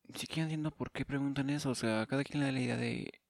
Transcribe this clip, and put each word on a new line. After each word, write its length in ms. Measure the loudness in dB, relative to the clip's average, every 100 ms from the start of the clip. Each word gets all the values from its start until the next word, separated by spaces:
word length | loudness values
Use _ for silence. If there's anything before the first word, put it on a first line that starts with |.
| -14
sí 140 | -8 -4
que 140 | -2
no 20 |
entiendo 260 | -2 0 -2
por 220 | -2 -6
qué 140 | -4 -2
preguntan 440 | 0 0 0 0
eso. 220 | 0 0
O 20 |
sea, 320 | 2 2 2 2
cada 180 | 0
quien 180 | 2 2
le 40 | 2
da 60 |
la 80 | 2
idea 180 | 2 2
de 420 | 0 -2 -6 -10